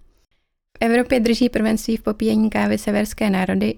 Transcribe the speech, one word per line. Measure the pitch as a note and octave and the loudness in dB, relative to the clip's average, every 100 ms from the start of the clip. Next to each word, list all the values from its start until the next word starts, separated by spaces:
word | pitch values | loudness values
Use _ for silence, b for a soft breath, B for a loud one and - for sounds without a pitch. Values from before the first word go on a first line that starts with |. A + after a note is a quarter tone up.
| _ _ _ _ _ _ _ - | _ _ _ _ _ _ _ -4
V | |
Evropě | A3+ A#3+ A#3+ C4 | 0 2 2 2
drží | A3+ A3+ A#3+ | 2 2 2
prvenství | A3 A3 A3 - A3+ | 0 0 -2 -2 -4
v | |
popíjení | - G#3+ A3 G#3+ A3 | -4 -2 0 2 2
kávy | G#3+ G#3 G#3 | 0 0 -2
severské | G#3+ G#3 G#3+ - G#3+ | -2 -2 -2 -2 -2
národy, | F#3+ F#3 F#3+ G#3+ | 0 0 -2 -2